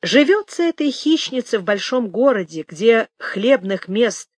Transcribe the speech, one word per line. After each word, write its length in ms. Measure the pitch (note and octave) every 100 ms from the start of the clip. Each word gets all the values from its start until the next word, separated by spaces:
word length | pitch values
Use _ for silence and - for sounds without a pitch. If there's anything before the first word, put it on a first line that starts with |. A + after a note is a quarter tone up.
Живется 600 | F3+ A#3 C#4+ G4+ G4+ -
этой 280 | E4+ D#4+ D4
хищнице 640 | B3+ D4+ D#4 - B3+ A#3+ A3
в 40 |
большом 460 | F3+ G#3 - B3+ A3+
городе, 560 | F3+ C4+ A#3 E3+ D#3+ D3+
где 400 | D#3 A3 A3+ - _
хлебных 720 | - G3 A3 C4 F#3+ G3 -
мест 420 | G3 A#3 F3+ -